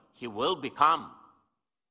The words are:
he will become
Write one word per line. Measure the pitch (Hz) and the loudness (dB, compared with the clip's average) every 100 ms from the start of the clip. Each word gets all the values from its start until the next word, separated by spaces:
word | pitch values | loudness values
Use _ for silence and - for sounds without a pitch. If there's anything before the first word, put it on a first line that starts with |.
| _ | _
he | _ 123 | _ -10
will | 104 147 165 | -2 -2 -2
become | 131 - 151 160 117 - - _ _ _ _ _ _ | -6 2 4 4 -4 -18 -20 _ _ _ _ _ _